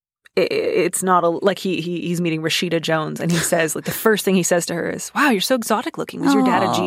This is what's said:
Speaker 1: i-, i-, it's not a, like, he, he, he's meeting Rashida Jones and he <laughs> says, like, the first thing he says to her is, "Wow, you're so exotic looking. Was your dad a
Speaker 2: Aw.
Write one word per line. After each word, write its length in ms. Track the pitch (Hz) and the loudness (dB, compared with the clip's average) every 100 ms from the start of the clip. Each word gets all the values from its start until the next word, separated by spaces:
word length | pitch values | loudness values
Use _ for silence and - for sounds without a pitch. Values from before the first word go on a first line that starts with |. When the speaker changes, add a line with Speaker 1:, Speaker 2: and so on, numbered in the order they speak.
| _ _ _ - | _ _ _ -2
Speaker 1:
i-, 60 | |
i-, 20 | |
it's 580 | - - - - 175 - | 0 0 0 0 0 0
not 220 | 185 180 | 2 2
a, 40 | 170 | 2
like, 280 | 170 196 185 | 2 0 0
he, 220 | 190 165 | -2 -4
he, 220 | 165 175 | -4 -6
he's 180 | 170 175 | -4 -2
meeting 220 | 175 160 | -2 -2
Rashida 380 | 156 - 180 165 | -2 -2 0 -2
Jones 360 | 160 160 156 151 | 0 -2 -2 -4
and 120 | 170 | 0
he 80 | 170 | 0
<laughs> 140 | - | 2
says, 220 | 170 160 | 0 0
like, 100 | - - | -2 -6
the 60 | |
first 320 | - 226 208 | 0 2 2
thing 100 | - | 2
he 80 | 190 | 2
says 240 | 165 175 170 | 4 2 0
to 80 | |
her 160 | 175 - | -4 -4
is, 200 | - - | -6 -6
"Wow, 160 | 208 285 | 0 2
you're 100 | 202 | 2
so 140 | - | 2
exotic 420 | 262 - 220 311 - | 0 0 -2 -4 -8
looking. 240 | - - | -8 -2
Was 140 | 277 | 2
your 100 | 277 | 4
dad 180 | 254 - | 4 2
a 40 | - | 2
Speaker 2:
Aw. 80 | - | 0